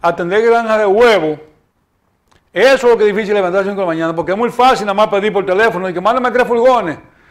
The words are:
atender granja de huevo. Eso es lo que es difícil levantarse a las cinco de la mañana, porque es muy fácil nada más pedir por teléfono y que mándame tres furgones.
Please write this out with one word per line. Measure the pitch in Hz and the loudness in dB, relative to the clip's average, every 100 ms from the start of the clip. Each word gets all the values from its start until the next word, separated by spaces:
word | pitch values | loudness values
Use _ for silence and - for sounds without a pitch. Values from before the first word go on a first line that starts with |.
atender | 170 175 175 202 | -4 -2 -2 0
granja | 233 233 226 220 | 2 0 0 0
de | 208 | 2
huevo. | 196 240 202 156 151 - _ _ _ _ _ _ _ _ _ _ | 4 4 2 0 -6 -12 _ _ _ _ _ _ _ _ _ _
Eso | 175 240 269 240 | 0 2 4 2
es | |
lo | 233 | 2
que | 208 | 2
es | |
difícil | 202 202 | 0 -2
levantarse | 208 185 190 196 | -2 0 -2 -2
a | |
las | |
cinco | 196 | -4
de | 185 | -4
la | |
mañana, | 160 165 | -2 -4
porque | 165 160 | -4 -4
es | 196 | -4
muy | 233 | -2
fácil | - 254 247 208 | 2 2 2 -2
nada | |
más | 196 214 | 0 0
pedir | 202 208 | 0 -2
por | 196 | -2
teléfono | 180 185 226 180 185 | -2 0 0 0 -6
y | |
que | 170 | -4
mándame | 190 254 247 | -2 0 0
tres | 233 240 | 0 0
furgones. | 233 254 247 185 135 - _ _ | 2 2 2 0 -8 -14 _ _